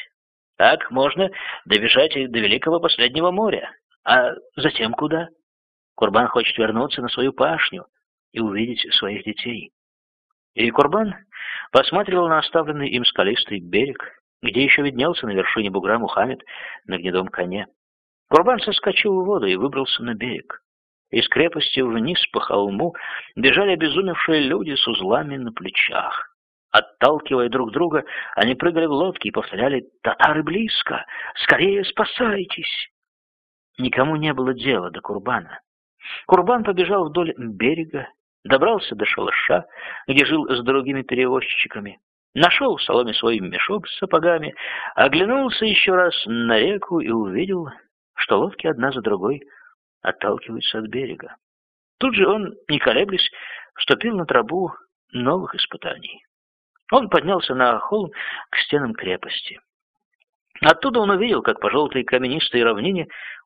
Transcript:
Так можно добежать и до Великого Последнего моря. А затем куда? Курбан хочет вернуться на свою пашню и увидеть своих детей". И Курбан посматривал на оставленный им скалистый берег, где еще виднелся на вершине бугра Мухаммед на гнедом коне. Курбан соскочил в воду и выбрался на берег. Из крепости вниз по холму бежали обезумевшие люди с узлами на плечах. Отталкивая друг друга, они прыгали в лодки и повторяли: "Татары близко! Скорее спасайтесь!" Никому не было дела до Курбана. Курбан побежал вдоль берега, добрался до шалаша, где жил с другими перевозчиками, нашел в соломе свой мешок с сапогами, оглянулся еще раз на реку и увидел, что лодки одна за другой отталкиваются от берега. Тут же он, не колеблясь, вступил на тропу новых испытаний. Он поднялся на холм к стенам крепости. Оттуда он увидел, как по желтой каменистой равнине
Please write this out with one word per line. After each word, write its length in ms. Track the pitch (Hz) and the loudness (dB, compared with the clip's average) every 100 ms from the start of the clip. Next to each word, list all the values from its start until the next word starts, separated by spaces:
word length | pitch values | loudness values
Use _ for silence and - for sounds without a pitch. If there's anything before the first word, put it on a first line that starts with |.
| - _ _ _ _ - | -10 _ _ _ _ 2
Так 340 | 104 143 - | 4 4 0
можно 380 | 127 143 156 190 - - - - | 0 0 2 -2 -4 -12 -14 0
добежать 500 | 104 113 131 151 139 | 2 4 4 4 0
и 120 | 131 | -2
до 120 | 117 | -2
Великого 400 | 104 117 160 170 | 0 0 0 0
Последнего 520 | 165 - 240 151 175 | 0 2 0 2 0
моря. 400 | 185 220 127 - - _ _ - | 0 0 -2 -6 -14 _ _ 2
А 260 | 120 - - - - | 4 2 -2 -10 -4
затем 380 | 147 - 113 | -2 0 -2
куда? 340 | 117 151 160 165 _ _ _ _ _ _ - | -2 -2 -2 -4 _ _ _ _ _ _ -2
Курбан 320 | 107 104 123 | 2 4 2
хочет 300 | 120 113 - | 2 0 0
вернуться 440 | 110 113 143 - | 0 0 -2 -4
на 80 | 123 | -6
свою 240 | - 131 | -2 -2
пашню 520 | 131 139 160 - 90 - _ _ _ _ | 2 0 2 -2 -4 -14 _ _ _ _
и 80 | 110 | -4
увидеть 460 | 110 98 120 113 113 - | -4 -2 -2 -4 -2 -2
своих 280 | 98 101 | -2 -4
детей". 480 | - 104 123 113 - _ _ _ _ _ _ _ _ | -8 -8 -8 -8 -12 _ _ _ _ _ _ _ _
И 160 | - 113 | -2 2
Курбан 460 | 113 143 196 220 - _ - - - - | 4 4 2 0 -4 _ -16 -12 -12 0
посматривал 560 | - 135 175 196 185 170 | 2 4 2 0 2 2
на 120 | 160 | 2
оставленный 500 | - 165 151 147 139 | 2 0 0 -2 -2
им 160 | 123 120 | 0 0
скалистый 540 | - 95 113 - 101 | 2 2 0 -2 -6
берег, 440 | 87 98 139 127 - - _ _ | -2 0 0 -2 -14 -18 _ _
где 220 | 117 113 | -4 0
еще 200 | 135 139 | 4 4
виднелся 420 | 143 123 151 170 117 | 2 0 0 0 -2
на 60 | |
вершине 380 | 98 90 - 101 | -2 0 -2 -2
бугра 280 | 95 92 113 | -2 0 0
Мухаммед 440 | 101 - 117 131 - - - - - | 0 0 0 -2 -12 -16 -16 -16 -8
на 120 | 92 | -6
гнедом 300 | 90 90 95 | -2 0 -2
коне. 400 | - 90 98 95 _ _ _ _ _ _ | -4 -4 -4 -8 _ _ _ _ _ _
Курбан 300 | 151 190 233 | 4 6 2
соскочил 640 | 214 196 208 - 214 190 | 0 -2 0 0 2 0
в 40 | 185 | 0
воду 200 | 196 117 | 0 0
и 100 | 92 | 0
выбрался 480 | 131 135 135 - | 0 -2 -4 -4
на 100 | 120 | -4
берег. 480 | 110 123 85 - - - _ _ _ _ | -6 -6 -8 -10 -16 -20 _ _ _ _
Из 180 | 117 117 | -2 2
крепости 540 | - 165 156 143 - | 2 2 0 -2 0
вниз 440 | 127 113 117 175 - | 0 0 -2 -2 -2
по 80 | - | -2
холму 560 | - 98 101 98 170 - - - - - | 0 0 0 0 -2 -4 -10 -12 -12 0
бежали 360 | 131 175 202 | 4 4 4
обезумевшие 760 | 175 160 151 190 160 - 156 135 | 2 0 0 0 -2 0 2 2
люди 280 | 180 165 135 | 0 -2 -2
с 120 | 120 | 0
узлами 500 | 101 92 127 151 139 | 0 0 0 0 -6
на 140 | 120 | -8
плечах. 800 | 113 95 - - - - - - _ _ _ _ | -8 -6 -2 0 0 -4 -6 -10 _ _ _ _
Отталкивая 760 | 107 - _ 127 151 - 131 120 | 0 0 _ 4 4 0 0 2
друг 220 | 127 117 | 0 -2
друга, 340 | 139 170 151 - - - - | 0 0 0 -2 -8 -6 0
они 200 | 110 127 | 0 2
прыгали 300 | 170 165 160 | 0 2 0
в 60 | |
лодки 360 | 143 185 180 104 | 2 0 -2 -4
и 40 | |
повторяли: 580 | - - 95 127 135 - _ | -4 -4 -2 0 0 -4 _
"Татары 400 | - - 160 156 | -4 2 2 2
близко! 640 | 151 180 220 - - - - - - - | -2 -2 -2 -2 -4 -6 -8 -12 -12 -4
Скорее 400 | - 123 190 202 | 2 4 4 2
спасайтесь!" 1080 | 190 - 214 - 240 202 180 - 156 - - _ _ _ _ _ _ _ _ - | -2 -2 -2 0 -2 -2 -4 -6 -8 -8 -10 _ _ _ _ _ _ _ _ -6
Никому 380 | 127 127 139 156 | -2 2 2 2
не 180 | 156 | 0
было 200 | 135 131 | 0 -2
дела 360 | 123 131 120 90 | -2 0 0 -2
до 120 | - | -8
Курбана. 580 | - 101 101 120 85 - - _ _ _ - - - | -8 -6 -2 -4 -4 -14 -20 _ _ _ -14 -12 2
Курбан 360 | 185 180 247 | 4 4 0
побежал 460 | 214 180 175 202 160 | 0 0 0 0 0
вдоль 240 | 156 165 - | -2 -2 -4
берега, 720 | 117 98 127 165 160 143 123 - _ _ - | -10 -2 0 0 -4 -8 -10 -16 _ _ 2
добрался 500 | 269 185 220 - 107 | 4 4 2 0 -2
до 80 | 104 | 0
шалаша, 600 | - 101 - - 90 - - - - - | 0 -2 -2 2 0 0 -12 -14 -10 0
где 180 | 139 135 | 2 4
жил 220 | 156 - | 2 0
с 160 | 127 | 0
другими 380 | 123 135 135 135 | 2 2 0 -4
перевозчиками, 960 | 127 127 127 131 - - - 110 101 95 _ _ _ | -2 0 2 0 -2 -2 -4 -6 -12 -14 _ _ _
нашел 440 | 127 175 - 277 160 | 2 2 4 0 -2
в 60 | |
соломе 300 | - 120 120 | 2 2 2
свой 260 | 107 117 113 | 0 0 0
мешок 480 | 92 90 - 202 - | -2 -4 -2 -4 -6
с 100 | - | -8
сапогами, 580 | 190 165 165 165 151 - - - - - | 0 2 4 2 -2 -10 -10 -8 -4 2
оглянулся 720 | 139 151 196 269 262 - 220 | 4 4 2 2 0 0 2
еще 300 | 185 - 185 | 2 4 4
раз 200 | 180 - - | 2 0 -2
на 320 | 117 117 113 | -2 2 4
реку 440 | 139 202 - 170 | 4 0 -2 -2
и 80 | - | 0
увидел, 580 | 113 101 95 190 185 151 - _ _ _ - | 0 0 -2 -2 -2 -6 -12 _ _ _ -8
что 240 | - 101 | 0 2
лодки 280 | 165 - 160 | 2 -2 -4
одна 240 | 131 135 | 0 -2
за 100 | 127 | -2
другой 400 | 107 98 101 143 - - - _ _ _ | -2 0 0 -2 -8 -20 -20 _ _ _
отталкиваются 800 | - - 101 98 - 113 - 110 | -6 -2 -2 -2 -6 -8 -6 -6
от 80 | 110 | -6
берега. 480 | 120 131 - - - _ _ _ _ _ _ | -6 -6 -10 -14 -20 _ _ _ _ _ _
Тут 160 | 262 208 | -2 2
же 120 | 180 | 4
он, 260 | 214 190 - - | 2 -2 -8 -2
не 120 | 147 | 2
колеблясь, 500 | - 117 202 185 - - - - - - | 4 4 2 0 -4 -6 -14 -16 -18 -8
вступил 400 | - - 233 208 | 0 2 2 -2
на 100 | 160 | 0
тропу 460 | - 110 175 180 - _ _ _ | 2 2 -2 -4 -8 _ _ _
новых 440 | 123 123 180 175 - | -4 0 0 -2 -6
испытаний. 680 | - - - - - - _ _ _ _ _ _ - | -6 -6 -10 -10 -14 -18 _ _ _ _ _ _ 0
Он 180 | 254 220 | 2 4
поднялся 460 | 165 147 190 - 131 | 2 2 0 0 2
на 240 | 123 113 | 2 2
холм 320 | - 214 175 - - - - | 0 -2 -4 -8 -10 -12 -6
к 80 | - | -4
стенам 360 | - 147 131 | 0 0 -2
крепости. 640 | 110 92 90 - - - - _ _ _ _ _ _ _ _ _ - | -4 -4 -6 -6 -10 -10 -14 _ _ _ _ _ _ _ _ _ 2
Оттуда 380 | 151 160 277 233 | 4 6 4 2
он 100 | 202 | 2
увидел, 320 | 190 233 160 | 2 2 2
как 180 | 107 107 | 2 0
по 100 | 104 | 2
желтой 340 | 120 147 131 | 2 2 -2
каменистой 600 | 120 127 127 151 - 123 | 0 0 0 -2 0 2
равнине 440 | 117 104 151 185 151 - - - | 2 2 0 -2 -4 -10 -16 -16